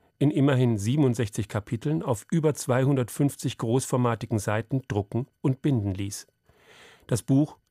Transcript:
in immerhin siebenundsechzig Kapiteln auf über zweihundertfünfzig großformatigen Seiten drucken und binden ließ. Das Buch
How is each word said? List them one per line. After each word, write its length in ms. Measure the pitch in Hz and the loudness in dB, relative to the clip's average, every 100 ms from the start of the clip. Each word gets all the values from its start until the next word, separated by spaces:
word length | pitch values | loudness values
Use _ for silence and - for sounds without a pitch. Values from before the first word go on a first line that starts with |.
| _ - | _ 0
in 140 | 147 | 2
immerhin 480 | 156 139 131 123 110 | 4 4 4 4 2
siebenundsechzig 680 | 101 143 135 117 110 - 104 | 0 2 2 2 -2 -4 -4
Kapiteln 540 | 110 - 113 147 160 | -6 -4 -4 -2 -2
auf 240 | 175 113 - | -2 -4 -2
über 240 | 170 151 143 | 0 0 0
zweihundertfünfzig 1040 | - 123 135 139 120 - 143 - 143 - | 0 2 2 2 0 0 -2 -2 -6 -4
großformatigen 800 | 117 127 - 135 123 113 120 110 | -2 0 0 0 0 0 -2 -2
Seiten 420 | 101 107 113 135 - | 0 -2 -2 -4 -2
drucken 400 | 101 98 117 131 _ | -2 -2 -4 -6 _
und 200 | 151 131 | -4 -2
binden 320 | 151 131 101 | 0 0 0
ließ. 320 | 92 98 - - _ _ _ _ - - - - | -4 -6 -10 -14 _ _ _ _ -20 -20 -16 -4
Das 160 | 120 | -2
Buch 360 | - 135 151 - _ | 2 2 2 -2 _